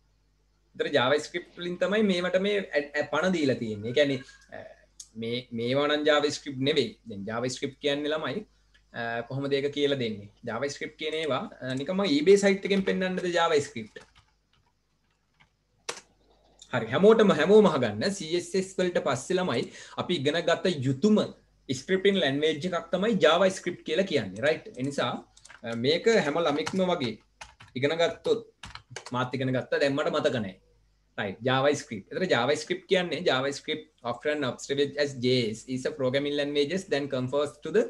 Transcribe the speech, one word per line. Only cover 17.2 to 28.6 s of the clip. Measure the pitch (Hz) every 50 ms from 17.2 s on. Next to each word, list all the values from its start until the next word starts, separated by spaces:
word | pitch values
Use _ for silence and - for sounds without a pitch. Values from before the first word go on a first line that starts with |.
| 220 196 -
හැමෝම | - 147 175 208 220 202
අහගන්න. | 180 156 143 123 110 104 104 117 190
සී | 196 - 165 156 160
එස් | 175 175 - -
එස් | 190 185 - -
වලට | - 180 180 175 175
පස්සේ | - 151 135 127 - - 180
ළමයි | 180 180 160 123 120 - - - - - - -
අපි | - - - 180
ඉගෙන | 160 131 147 147 170
ගත | 165 165 170 165 - 190 175 147
යුතුම | 123 131 135 135 - 214 214 202 147 - - - _ _ _ _ _ -
ස්ක්‍රිප්ටිං | 135 131 - - 185 190 190 202 202 190
ලැන්ග්වේජ් | 165 139 135 143 151 160 156 147 143
එකක් | 180 175 170 165 -
තමයි | - 180 190 226 240
JavaScript | 185 156 151 160 175 196 190 190 - - 180 175 - -
කියලා | - 156 170 196
කියන්නේ. | 196 165 131 107 95 92 104 120
රයිට්? | 147 160 156 - -
ඒ | - 120 127
නිසා, | 139 139 - 139 123 165 233 - - _ - - - - -
අ, | - 117 117
මේක | 117 117 135 156 180 - 226 226
හැම | 208 160 147 143
ළමෙක්ම | 165 170 156 143 147 160 - - 190 185
වගේ | 180 175 156 135 113 107 - _ _ _ _ - - - - - -
ඉගෙන | - 127 127 147 160
ගත්තොත්, | 165 170 165 165 - - - 147 - - - _ _